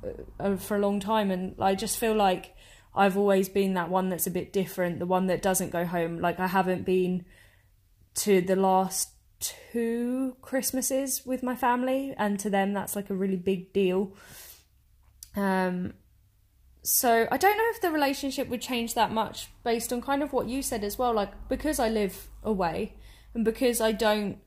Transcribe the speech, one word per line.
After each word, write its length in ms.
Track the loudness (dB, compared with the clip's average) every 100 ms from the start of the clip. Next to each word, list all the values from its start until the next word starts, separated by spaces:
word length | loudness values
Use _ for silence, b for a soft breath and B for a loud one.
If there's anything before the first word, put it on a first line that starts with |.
uh, 400 | -10 -12 -14 -6
uh, 120 | -2 -2
for 200 | -2 0
a 20 |
long 200 | 0 0
time. 320 | 0 0 0
And 240 | -2 -4 -2
I 140 | 0
just 240 | 0 -2 -2
feel 160 | 0
like 420 | 2 2 2 -4 B B B B
I've 240 | 2 2 4
always 320 | 4 4 2
been 240 | 2 0
that 160 | 0 0
one 200 | 0 0
that's 180 | -2 -2
a 40 |
bit 220 | -4 -2
different, 460 | -2 -2 0 -2 -2
the 80 | 0
one 200 | 2 2
that 140 | 0
doesn't 300 | 2 0 0
go 120 | -2 -2
home. 340 | -2 -2 0
Like, 200 | -2 0
I 80 | 0
haven't 380 | 2 2 0 0
been 400 | 0 2 -2 -6 b b b b b _ _ _ -6
to 260 | 4 4
the 140 | 4 2
last 540 | 4 4 2 -2 -6 _ _ _
two 1000 | -8 -8 -8 -4 -2 0 -2 -2 -2 -6
Christmases 840 | -4 -2 -2 -2 0 0 -2 -4 -4
with 160 | -4
my 140 | -2 0
family, 580 | 2 2 2 0 -2 -2
and 200 | -2 0
to 120 | 0
them 220 | 2 2
that's, 220 | 0 -4 -6
like, 140 | -4
a 60 | -2
really 200 | -2 -2
big 380 | 0 -2 -2
deal. 400 | 0 2 2 -2 B B B B B B _ _ _ _ _ -10 -2
Um, 580 | 0 2 0 -2 -6 -10 _ _ _ _ _ _ _ -12
so 440 | -2 2 4 4 4
I 60 | 4
don't 200 | 4 4
know 120 | 2
if 120 | 0
the 100 | 0
relationship 560 | 2 0 0 -4 -4 -4
would 120 | -4
change 340 | -4 -4 -2 0
that 160 | 0
much 380 | 0 -4 -6 -14 -8
based 300 | -2 -2 -2
on 80 | -6
kind 220 | -2 0
of 100 | 0
what 140 | -2 -2
you 140 | -4
said 200 | -2 -4
as 140 | -4 -2
well, 160 | 0
like, 180 | 2 0 -6 -6
because 320 | -4 -2 0
I 100 | 2
live 380 | 2 -2 -4 -18 -10
away 520 | -4 0 0 -2 -6 -10 b b b 0
and 100 | 0
because 340 | 2 0 2
I 120 | 2
don't 480 | 2 2 2 0 -6